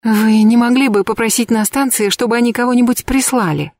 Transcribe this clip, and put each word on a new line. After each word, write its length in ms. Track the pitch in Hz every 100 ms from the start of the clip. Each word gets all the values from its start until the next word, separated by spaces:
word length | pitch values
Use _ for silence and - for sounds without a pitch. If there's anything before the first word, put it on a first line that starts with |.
«Вы 400 | 226 214 220 220
не 120 | 214 233
могли 320 | 240 247 247
бы 140 | 202
попросить 480 | 196 220 226 214 226
на 140 | 226
станции, 440 | 214 277 269 - 208
чтобы 280 | - 240 233
они 160 | 240
кого-нибудь 520 | 233 247 247 247 247
прислали?» 680 | - - - 254 190 147 147 _